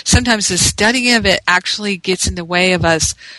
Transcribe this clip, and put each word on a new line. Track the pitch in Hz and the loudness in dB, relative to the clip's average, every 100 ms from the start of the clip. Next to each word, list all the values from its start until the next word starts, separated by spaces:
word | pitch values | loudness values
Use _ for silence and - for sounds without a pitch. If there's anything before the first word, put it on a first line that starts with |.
sometimes | - 247 247 214 196 | 0 2 2 0 0
the | 180 | 0
studying | - - 208 247 247 | -2 2 0 2 2
of | 233 196 | 2 2
it | 180 - | 0 2
actually | 180 - - 208 185 | 0 0 -6 -4 -4
gets | 185 180 - | -4 -2 -2
in | |
the | 180 | -6
way | 165 180 185 | -2 0 2
of | 180 | 2
us | 165 160 - - - | 2 0 -2 -6 -16